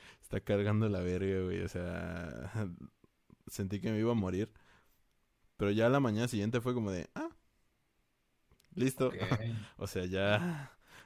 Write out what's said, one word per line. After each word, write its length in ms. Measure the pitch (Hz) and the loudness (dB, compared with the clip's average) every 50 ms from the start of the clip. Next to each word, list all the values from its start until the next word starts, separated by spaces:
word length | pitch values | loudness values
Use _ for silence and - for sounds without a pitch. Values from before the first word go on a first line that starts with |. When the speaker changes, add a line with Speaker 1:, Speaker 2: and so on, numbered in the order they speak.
| - - - - | -20 -20 -20 -20
Speaker 1:
está 200 | - - - 101 | -12 -6 -6 -4
cargando 480 | - - 104 101 101 104 107 107 110 107 | 0 2 2 2 4 4 4 4 4 2
la 120 | 101 90 | 2 0
verga, 420 | 90 90 90 92 95 95 98 95 92 | 0 0 0 0 0 0 0 0 0
güey. 160 | 92 92 92 90 | 0 -2 -2 -4
O 60 | 90 | -4
sea, 840 | - 90 87 87 87 87 87 85 87 87 85 85 62 57 62 90 - | -4 -4 -4 -4 -4 -4 -6 -6 -6 -6 -8 -8 -8 -10 -10 -8 -6
<laughs> 960 | 113 107 95 85 - - - - _ - _ _ _ _ _ - _ _ - | -4 -6 -6 -6 -10 -14 -18 -18 _ -20 _ _ _ _ _ -20 _ _ -14
sentí 340 | - - 101 95 104 101 | -6 -6 -4 -4 -4 -2
que 100 | 90 110 | -2 0
me 80 | 110 107 | 0 2
iba 120 | 110 117 | 2 4
a 40 | 120 | 2
morir. 360 | 113 98 92 90 92 107 110 - - - - - - _ _ _ _ _ _ _ _ _ _ _ _ _ _ _ - | 2 2 0 0 0 -2 -2 -6 -16 -20 -20 -20 -20 _ _ _ _ _ _ _ _ _ _ _ _ _ _ _ -2
Pero 140 | 107 101 | 2 2
ya 180 | 104 107 113 120 | 4 6 6 6
la 100 | 131 143 | 6 6
mañana 280 | 139 117 104 107 120 120 | 4 4 2 2 0 0
siguiente 320 | - 107 101 117 120 123 | 0 0 0 2 0 0
fue 120 | 110 127 123 | 0 0 -2
como 180 | 123 110 101 | 0 0 -2
de, 180 | 95 87 78 - - | -2 -4 -6 -8 -8
ah, 140 | - 311 339 - - _ _ _ _ _ _ _ _ _ _ _ _ _ _ _ _ _ _ _ _ _ _ - _ _ _ - | -8 -8 -8 -10 -14 _ _ _ _ _ _ _ _ _ _ _ _ _ _ _ _ _ _ _ _ _ _ -20 _ _ _ -4
listo. 440 | - 123 135 131 - 131 127 - - | 0 0 0 2 0 0 0 0 -2
Speaker 2:
Ok. 200 | - - 143 107 | 0 0 0 0
Speaker 1:
<laughs> 360 | 110 117 113 110 101 - - - | 0 -4 -6 -6 -8 -12 -10 -10
O 100 | - - | -8 -4
sea, 180 | - 98 90 | -4 -4 -2
ya 720 | 90 95 95 98 101 104 104 175 175 165 147 139 - - _ _ - - - - | 0 0 2 4 4 4 4 2 0 -4 -6 -8 -12 -16 _ _ -20 -20 -20 -18